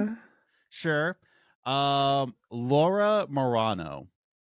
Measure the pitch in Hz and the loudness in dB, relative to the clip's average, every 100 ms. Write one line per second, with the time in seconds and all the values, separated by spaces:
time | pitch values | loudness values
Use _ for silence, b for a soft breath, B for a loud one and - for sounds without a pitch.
0 | 214 226 b b b b b - 170 147 | 0 -6 b b b b b -6 -2 0
1 | 160 185 b b b b 123 139 139 139 | -2 -6 b b b b -4 -2 0 2
2 | 139 139 127 - _ 120 123 143 165 196 | 2 0 -2 -6 _ -6 2 4 4 2
3 | 208 214 156 139 127 117 110 98 80 69 | 2 2 0 -2 0 2 0 -2 -6 -10
4 | - _ _ _ | -14 _ _ _